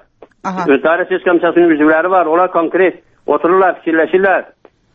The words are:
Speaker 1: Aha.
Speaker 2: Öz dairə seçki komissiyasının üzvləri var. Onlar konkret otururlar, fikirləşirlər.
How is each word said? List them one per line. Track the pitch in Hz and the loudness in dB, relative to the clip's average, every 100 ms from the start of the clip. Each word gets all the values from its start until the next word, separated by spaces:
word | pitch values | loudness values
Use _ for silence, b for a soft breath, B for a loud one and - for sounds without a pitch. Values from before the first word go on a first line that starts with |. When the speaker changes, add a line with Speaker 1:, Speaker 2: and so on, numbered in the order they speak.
| _ _ - _ | _ _ -20 _
Speaker 1:
Aha. | 190 185 - | -10 -4 -2
Speaker 2:
Öz | 135 156 | 0 0
dairə | 175 175 | -2 -2
seçki | 185 180 | -4 -2
komissiyasının | 170 170 170 170 147 | 0 0 2 2 2
üzvləri | 156 156 180 | 2 2 0
var. | 185 156 | 0 0
Onlar | 170 180 | 0 0
konkret | 175 156 175 180 180 _ _ - | -2 -2 0 -2 -2 _ _ -4
otururlar, | 147 165 185 185 - | -2 0 2 0 -2
fikirləşirlər. | 165 160 156 185 196 170 - _ _ _ _ | -4 -2 0 0 0 0 -4 _ _ _ _